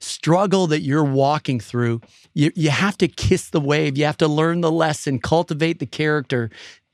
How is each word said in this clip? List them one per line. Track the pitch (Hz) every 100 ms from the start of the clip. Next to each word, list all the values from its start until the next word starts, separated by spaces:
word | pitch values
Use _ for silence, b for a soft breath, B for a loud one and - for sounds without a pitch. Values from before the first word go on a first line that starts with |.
struggle | - - 147 175 202 190 175
that | 151
you're | 147 151
walking | 143 135 139 151 - 123
through. | - 120 120 117 b b b
You, | - 147
you | 180 151
have | 131 196 -
to | 175
kiss | - - 185 -
the | 165
wave. | 139 151 151 139
You |
have | 147 147
to | 156
learn | 151 165 175
the | 165
lesson, | 165 160 151 147 131
cultivate | - 160 175 151 160 160
the | 135
character, | - 151 151 131 127 113 B B B _